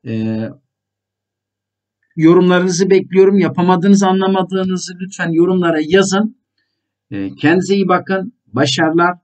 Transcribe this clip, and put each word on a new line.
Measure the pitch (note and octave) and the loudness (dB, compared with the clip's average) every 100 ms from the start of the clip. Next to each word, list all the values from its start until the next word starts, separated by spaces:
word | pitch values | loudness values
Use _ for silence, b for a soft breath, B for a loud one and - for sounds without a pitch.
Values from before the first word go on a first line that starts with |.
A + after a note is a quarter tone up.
| A#2+ | -8
E, | A2+ A2 A2 A2+ - _ _ _ _ _ _ _ _ _ _ _ _ _ _ _ | -6 -6 -6 -8 -14 _ _ _ _ _ _ _ _ _ _ _ _ _ _ _
yorumlarınızı | - D#3 F3+ F3+ F3+ F3+ E3+ F#3+ | 2 4 4 4 2 0 -2 2
bekliyorum. | F#3+ C3+ F#3 F#3+ G3 | 0 2 2 4 4
Yapamadığınız, | D#3+ C3+ F3 F3+ F#3+ G3+ | 0 0 0 2 2 2
anlamadığınızı | G3 F#3+ F#3+ F#3+ F3+ F#3+ F#3+ F3+ F3+ F3+ | 2 0 0 -2 -2 -4 -4 -6 -8 -14
lütfen | F#3+ F#3+ E3+ | -14 -8 -4
yorumlara | E3 F3+ F#3 E3+ D#3 D3+ | 0 2 2 0 -2 2
yazın. | F#3 F#3+ G3 A3 - _ _ _ _ _ _ _ | 2 2 0 -2 -6 _ _ _ _ _ _ _
E, | G2+ G2 | -10 -10
kendinize | F#2+ D3 F3+ F3+ | -2 0 0 0
iyi | G3 F#3+ | -2 0
bakın. | F3+ F3 F#3+ F#3+ _ _ | -2 -2 -6 -6 _ _
Başarılar. | B2 C#3 C3+ D#3+ E3 F3 F3+ | -4 -2 -2 0 0 -2 -4